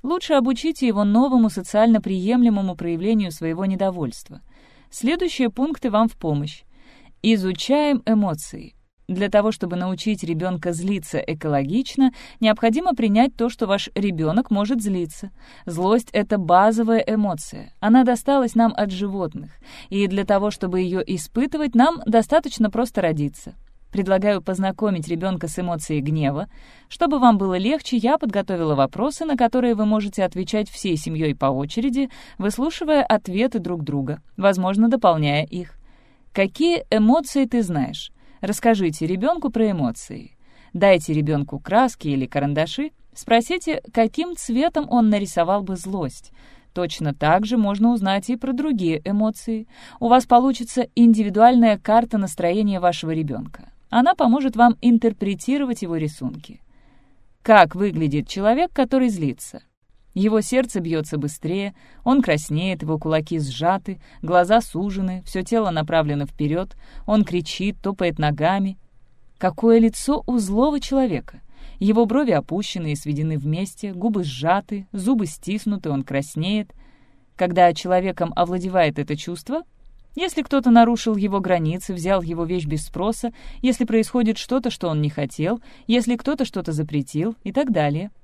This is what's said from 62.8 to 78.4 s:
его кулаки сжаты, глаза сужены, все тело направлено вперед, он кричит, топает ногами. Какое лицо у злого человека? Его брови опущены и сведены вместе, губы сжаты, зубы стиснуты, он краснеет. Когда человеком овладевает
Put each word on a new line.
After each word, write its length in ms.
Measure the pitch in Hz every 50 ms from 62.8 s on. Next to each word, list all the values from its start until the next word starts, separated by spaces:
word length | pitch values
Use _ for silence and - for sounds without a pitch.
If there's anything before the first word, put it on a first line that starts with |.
| 156
его 140 | 151 156 156
кулаки 400 | 156 156 160 156 156 - 175 160
сжаты, 640 | 147 135 127 123 151 170 190 196 - - 190 - - - - -
глаза 400 | - 160 180 180 180 175 214 233
сужены, 600 | 226 - - 160 185 202 190 196 190 185 185 185 -
все 160 | - - 185
тело 300 | 185 - 233 233 220 190
направлено 540 | 165 156 156 151 165 165 156 147 147 143 143
вперед, 520 | 135 - - 151 147 156 175 190 - - - - - - - -
он 200 | - 208 214 208
кричит, 500 | - - 180 165 - - - 180 202 214 -
топает 360 | - 196 196 - 185 170 160 156
ногами. 600 | 156 147 147 147 156 165 190 196 196 190 190 - - _ _ - - _ - _ - - _ _
Какое 400 | - 185 180 - - 226 226 233
лицо 460 | 226 226 220 - - - 285 302 -
у 120 | - 247 240
злого 420 | 208 185 202 214 254 302 294 285
человека? 600 | - - 269 269 262 247 175 127 127 - - - - - - - - - - -
Его 260 | 190 202 214 226 233
брови 260 | 208 214 269 302 240
опущены 640 | 185 147 139 - 165 190 208 - - 185 165 156 147
и 20 |
сведены 420 | 147 - 151 147 143 156 160 156 147
вместе, 540 | 139 147 156 165 196 - - - - 202
губы 320 | 190 180 185 233 214 208 175
сжаты, 640 | 147 127 123 139 165 180 202 196 - 214 202 190 _ -
зубы 320 | 202 185 220 269 226 202
стиснуты, 640 | 151 - - - - 196 214 - 220 208 190 - 160
он 140 | 143 135 135
краснеет. 680 | - 135 139 139 - - 151 156 185 208 214 208 _ - - - - _ _ _ _ _ _ _ _ _
Когда 380 | - 185 180 175 185 180 175 170
человеком 580 | - - 180 185 185 185 190 175 - 175 165 -
овладевает 600 | -